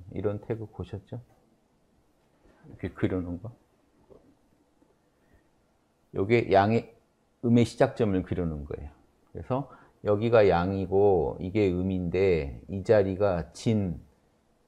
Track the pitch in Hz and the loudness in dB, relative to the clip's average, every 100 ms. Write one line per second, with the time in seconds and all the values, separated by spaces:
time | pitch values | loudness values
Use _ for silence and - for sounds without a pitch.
0 | - 95 104 104 - 113 107 - 90 101 | -14 -6 -6 -6 -8 -10 -10 -14 -12 -12
1 | - 120 - _ _ _ _ _ _ _ | -14 -18 -18 _ _ _ _ _ _ _
2 | _ _ _ _ _ _ 147 - 95 - | _ _ _ _ _ _ -20 -12 -12 -6
3 | 101 92 87 87 113 - _ _ _ _ | -4 -4 -6 -10 -14 -20 _ _ _ _
4 | _ - _ _ _ _ _ _ _ _ | _ -20 _ _ _ _ _ _ _ _
5 | _ _ _ _ _ _ _ _ _ _ | _ _ _ _ _ _ _ _ _ _
6 | _ 98 98 117 - 95 104 117 - - | _ -6 0 0 4 4 4 0 -2 -18
7 | _ _ _ _ 120 120 113 - 131 - | _ _ _ _ 2 4 2 0 -2 0
8 | 107 92 90 87 85 76 71 - 73 - | -2 -2 -4 -4 -6 -6 -10 -12 -14 -18
9 | _ _ _ - - 127 139 - _ _ | _ _ _ -14 -6 -6 -6 -16 _ _
10 | 104 104 117 117 101 85 92 98 92 98 | -2 0 4 6 6 4 0 -2 0 2
11 | 101 90 67 - 90 104 98 87 95 92 | 4 4 0 -4 -4 0 0 0 -2 -2
12 | 87 90 98 82 69 58 - 95 92 107 | -2 0 2 2 -2 -10 -12 -6 2 2
13 | 98 92 101 87 80 - 123 107 95 71 | 2 0 -2 -2 -6 -6 -2 0 -2 -6
14 | - _ _ _ _ _ | -12 _ _ _ _ _